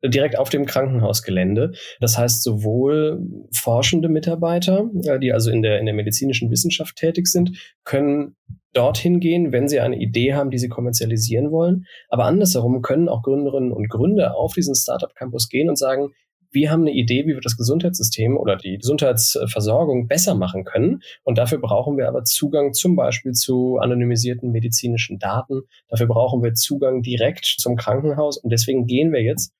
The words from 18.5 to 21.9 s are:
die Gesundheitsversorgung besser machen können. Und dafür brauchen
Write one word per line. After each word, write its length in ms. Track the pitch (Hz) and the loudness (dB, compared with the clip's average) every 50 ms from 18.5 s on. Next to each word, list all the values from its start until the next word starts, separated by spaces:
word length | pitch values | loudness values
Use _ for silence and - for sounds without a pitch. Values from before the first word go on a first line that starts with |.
| 98 95 | -2 -2
die 200 | - 98 95 98 | -2 -8 -8 -6
Gesundheitsversorgung 1300 | - 120 147 147 151 135 123 117 117 - - - - 117 - - 104 107 107 139 170 151 135 123 120 117 | -2 -2 0 2 2 2 2 2 0 0 0 -2 -2 -4 -2 -2 0 2 2 2 2 2 0 0 0 0
besser 280 | 139 165 180 202 185 | 0 0 2 2 2
machen 300 | 104 92 180 - - - | 0 0 -2 -4 -6 -8
können. 360 | - - - 123 170 262 285 - - - - _ | -4 -2 0 2 2 0 -2 -6 -16 -20 -8 _
Und 160 | - 120 113 | 0 0 2
dafür 200 | 123 120 147 139 | 2 0 0 -4
brauchen 380 | - 113 - - 127 147 | -2 0 0 0 0 0